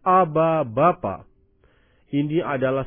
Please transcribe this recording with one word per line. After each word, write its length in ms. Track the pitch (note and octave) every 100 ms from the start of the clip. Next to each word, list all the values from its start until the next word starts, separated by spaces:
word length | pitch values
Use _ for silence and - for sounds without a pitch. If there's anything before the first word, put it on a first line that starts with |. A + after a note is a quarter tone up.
| F#3+
Abba, 560 | F#3 E3+ D3+ E3 D#3+
Bapa, 640 | C3 A2 E3 F3 G2+ F#2 - _ _ _ _ _ _ _ _
ini 240 | C#3 D3 D#3+
adalah 480 | B2+ C3+ C3 C3+